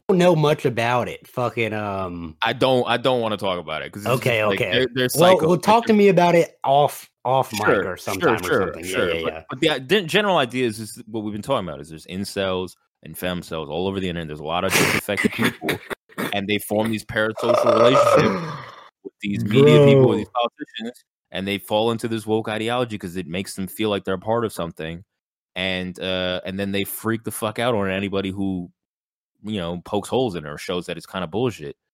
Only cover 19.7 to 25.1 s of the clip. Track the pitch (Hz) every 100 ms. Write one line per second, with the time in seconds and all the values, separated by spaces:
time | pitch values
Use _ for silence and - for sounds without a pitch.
19.7 | 147 139 135 127 107 104 123 117 - -
20.7 | - 113 - _ _ _ 87 98 101 -
21.7 | 107 113 113 120 113 107 110 110 107 110
22.7 | 120 123 107 95 87 82 87 98 - 95
23.7 | - 110 101 95 95 101 117 113 - 85
24.7 | 82 80 85 -